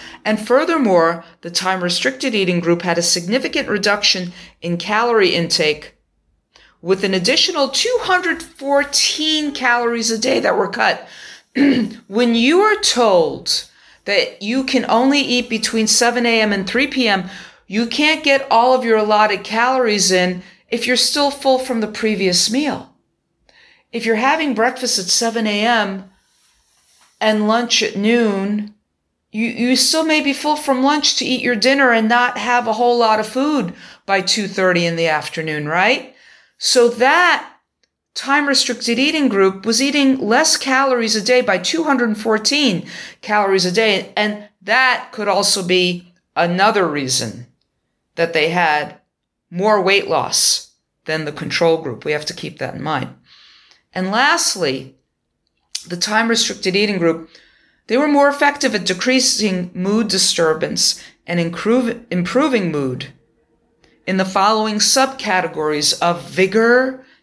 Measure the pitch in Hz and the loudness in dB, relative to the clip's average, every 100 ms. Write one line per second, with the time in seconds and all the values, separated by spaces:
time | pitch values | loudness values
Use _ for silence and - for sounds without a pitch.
0 | - - 208 214 214 254 339 330 220 175 | -20 -8 -4 -4 2 2 2 0 2 4
1 | 165 170 - - 170 170 185 190 175 175 | 2 0 -10 -18 -10 -4 -2 -2 -2 -2
2 | 269 262 269 214 185 175 170 170 180 170 | -4 -4 -2 0 0 0 0 0 0 -2
3 | 170 185 170 247 320 302 - 202 202 202 | 0 -2 0 -2 -2 -4 -2 -2 0 0
4 | - 185 180 - - _ 170 170 - 214 | 0 -2 -6 -12 -20 _ -6 -6 -2 0
5 | 240 226 190 170 165 - 156 151 - _ | 2 2 2 2 0 0 0 -2 -8 _
6 | _ _ _ _ _ _ _ _ 170 190 | _ _ _ _ _ _ _ _ -2 -2
7 | 196 185 185 294 - 330 339 - 466 494 | 0 0 0 0 0 0 -2 -2 -2 -2
8 | - 359 359 330 - - 277 285 285 - | 0 0 0 -4 -10 -10 0 0 0 -2
9 | - - 311 311 294 - 247 240 233 233 | -2 -2 -2 -2 -4 -2 0 0 0 -2
10 | 226 226 254 269 202 190 190 226 208 - | -2 -2 0 0 0 0 -2 0 0 0
11 | - - - - _ 247 285 247 190 - | -8 -20 -20 -20 _ 2 2 2 -2 -8
12 | - 202 240 233 247 349 427 415 - 247 | -6 0 2 2 4 4 4 2 0 2
13 | 226 180 151 135 - - - _ - _ | 4 4 2 -2 -6 -6 -6 _ -20 _
14 | - 196 - - 202 262 262 262 - 226 | -2 0 0 -4 -4 -2 0 -2 2 2
15 | 262 285 269 247 240 220 - 226 220 - | 4 2 2 -2 -2 -4 -2 0 0 2
16 | 240 240 240 226 214 196 190 240 285 262 | 2 2 2 2 2 0 -2 -2 0 0
17 | 226 190 180 - - - - 202 233 - | 0 0 -4 -14 -20 -20 -6 -4 -2 0
18 | 302 311 294 269 - 226 254 254 226 220 | 0 2 2 0 2 2 4 4 2 2
19 | 214 214 214 196 - 220 247 262 233 208 | 4 4 2 0 -4 0 2 2 0 2
20 | 180 185 180 180 - _ _ - - 247 | 2 2 0 -2 -12 _ _ -4 -2 0
21 | - 294 285 277 269 262 262 233 214 214 | 0 0 0 0 0 0 0 -4 -4 -2
22 | 220 196 190 175 - 254 294 131 - _ | -2 0 0 0 0 0 -2 -4 -10 _
23 | _ _ _ _ _ _ _ _ _ 233 | _ _ _ _ _ _ _ _ _ -6
24 | 226 220 269 320 302 214 233 254 254 226 | -2 2 2 2 0 0 0 0 -2 -2
25 | 175 - 233 226 214 208 226 233 196 190 | 0 0 0 0 -2 0 2 2 0 -6
26 | - _ _ _ _ _ _ _ _ _ | -12 _ _ _ _ _ _ _ _ _
27 | _ _ 214 214 208 226 233 - - 196 | _ _ 0 2 2 0 0 0 0 0
28 | 208 240 220 196 196 208 208 - _ _ | 2 4 2 0 -2 -4 -6 -14 _ _
29 | _ _ _ 214 233 226 247 254 - 320 | _ _ _ -6 -4 -2 0 2 2 2
30 | 320 302 277 269 302 294 - 254 269 302 | 2 0 0 -2 -2 -2 0 2 2 2
31 | 285 - - 254 247 226 240 277 262 226 | 0 -2 -2 -2 -2 0 2 4 4 4
32 | 220 240 247 220 220 247 226 220 240 240 | 2 2 2 -2 -2 0 0 0 2 4
33 | 226 220 214 254 294 294 175 - - - | 2 2 -2 -2 0 0 -2 -8 -20 -14
34 | - 196 185 226 190 185 185 175 170 165 | -4 -2 0 -4 -4 0 2 2 0 0
35 | 165 151 - - 160 151 147 170 208 285 | 0 -2 -4 -6 -6 -6 -2 0 2 0
36 | - - - - _ _ - 254 233 214 | -6 -20 -20 -20 _ _ 0 4 2 4
37 | 254 330 349 294 - - _ _ _ _ | 2 4 2 0 -4 -20 _ _ _ _
38 | _ - 269 277 285 269 - 233 233 233 | _ -10 -2 0 2 0 0 -4 -2 0
39 | 285 311 262 196 190 190 220 226 277 294 | 0 2 2 2 2 0 -2 0 0 2
40 | 269 262 208 247 320 - 269 262 277 247 | 2 2 2 2 2 0 0 0 2 0
41 | 226 214 214 254 208 185 185 320 302 262 | 0 -2 2 2 2 0 -2 -2 0 0
42 | 240 214 226 214 220 285 269 175 - - | 0 -2 -2 0 0 2 2 0 -6 -14
43 | - - - 214 196 190 180 190 220 190 | -18 -14 -2 0 2 2 2 2 2 0
44 | - - 208 208 - _ 190 240 262 240 | -2 -2 -2 -4 -12 _ -2 2 2 0
45 | - - 202 190 190 202 180 185 180 175 | -6 -6 0 2 2 0 0 2 0 -2
46 | - _ _ - 175 180 208 214 170 147 | -10 _ _ -2 0 2 2 2 0 -2
47 | 131 - 117 110 - _ _ _ _ _ | -2 -4 -4 -8 -18 _ _ _ _ _
48 | _ - 170 165 156 175 165 151 143 - | _ -4 -2 0 0 2 2 0 -4 -12
49 | _ _ _ _ _ 175 208 208 185 196 | _ _ _ _ _ -2 2 2 2 0
50 | - 151 - - - - - _ _ _ | 0 -2 -2 0 0 -2 -6 _ _ _
51 | - 156 147 147 143 - 170 165 147 110 | -8 -6 -6 -10 -8 0 2 2 -2 -8
52 | 151 151 151 - 156 - 135 135 151 139 | -6 -6 -6 -10 -12 -10 -10 -8 -6 -6
53 | 127 - _ - - _ _ _ _ 180 | -6 -14 _ -20 -20 _ _ _ _ -8
54 | 185 220 285 330 - - 147 160 131 _ | -4 0 0 0 -2 -2 -2 -4 -10 _
55 | _ _ _ _ _ _ _ - 170 175 | _ _ _ _ _ _ _ -16 -12 -8
56 | 196 214 226 226 - 190 190 190 208 185 | -2 0 0 0 -2 -4 -2 0 0 0
57 | 165 165 - - _ _ _ _ - 233 | 0 -2 -8 -20 _ _ _ _ -2 0
58 | 302 285 285 277 285 285 262 208 180 180 | 2 4 4 4 0 0 -2 -2 -4 -2
59 | 254 262 - - 208 180 180 180 185 214 | 0 2 2 0 -2 -2 -6 -6 -2 0
60 | 220 185 - - 160 160 156 - - - | 0 0 0 2 0 0 -4 -2 -2 -4
61 | - _ - 175 170 175 208 247 233 - | -12 _ -6 -4 -2 -4 0 0 0 -6
62 | - 180 180 247 302 233 175 147 131 123 | -6 -4 0 0 2 0 0 -2 -4 -6
63 | - - _ _ _ _ _ _ _ _ | -10 -18 _ _ _ _ _ _ _ _
64 | - 190 190 196 202 220 214 214 - 269 | -4 -2 0 2 2 2 0 -2 0 2
65 | 269 - 214 185 170 156 156 151 147 - | 0 -2 -2 -2 -2 -4 -2 0 -2 0
66 | 175 170 - 139 190 214 233 247 262 262 | -2 -2 -4 0 2 2 4 4 2 -4
67 | - _ | -16 _